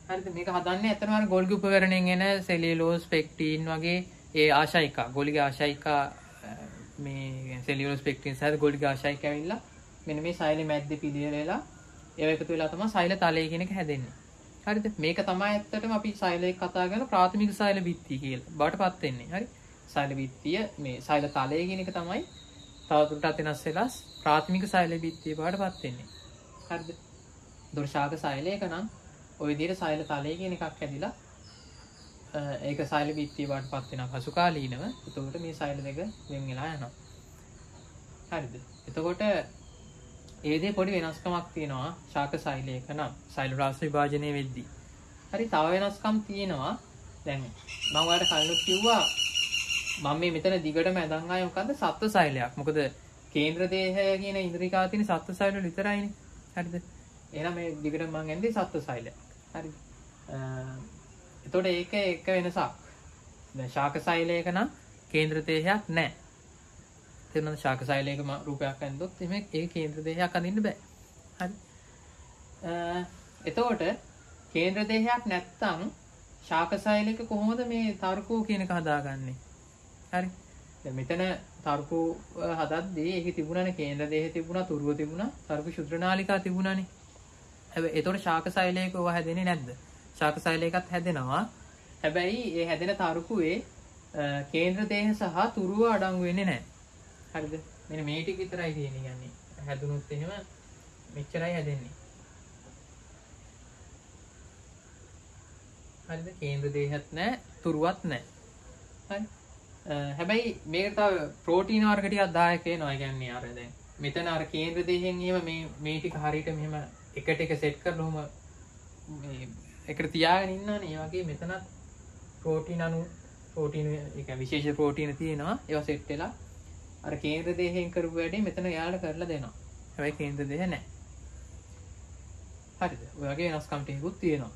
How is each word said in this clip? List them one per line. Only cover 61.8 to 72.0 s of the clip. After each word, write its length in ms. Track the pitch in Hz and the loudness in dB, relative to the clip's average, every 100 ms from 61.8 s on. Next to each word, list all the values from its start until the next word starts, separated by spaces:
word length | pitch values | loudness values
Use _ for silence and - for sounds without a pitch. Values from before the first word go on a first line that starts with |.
| 180 | 0
එක 320 | 208 196 165 - | 2 2 0 2
වෙනසක්. 320 | 185 175 175 135 - - - - - - - - | 2 2 0 -2 -4 -18 -20 -20 -20 -20 -20 -12
දැන් 200 | 135 127 | -8 -4
ශාක 240 | 143 143 147 | 0 2 2
සෛලයක 460 | 175 165 165 170 175 | 2 2 4 2 2
නම් 220 | 180 269 - - - - | 2 0 -4 -20 -20 -2
කේන්ද්‍ර 320 | 156 156 156 | 2 4 2
දේහයක් 480 | 151 160 170 214 214 | 2 2 4 2 2
නැහැ. 240 | 165 151 - - - - - - - - - - - - | 0 0 -4 -20 -20 -20 -20 -20 -20 -20 -20 -20 -20 -4
තේරුණාද? 320 | 156 151 151 | -2 -2 -2
ශාක 260 | 139 131 | 0 0
සෛලයක 360 | 127 139 139 143 | 0 0 0 -2
ම-, 220 | 143 143 | -4 -4
රූපයක් 400 | - 139 139 135 | -6 -2 -2 -2
ඇඳුත් 300 | 143 139 185 - | -6 -6 -8 -6
එහෙම 180 | 175 | -4
ඒ 320 | 202 208 160 170 | -4 -2 -4 -2
කේන්ද්‍ර 380 | 170 156 156 | -2 -4 -4
දේහයක් 320 | 156 165 175 175 | -4 0 0 2
අඳින්න 260 | 175 214 | 0 2
බෑ. 140 | 208 - - - - - - | 0 -2 -14 -20 -20 -20 -20
හරි. 200 | - 185 214 - - - - | -8 -8 -8 -16 -20 -20 -20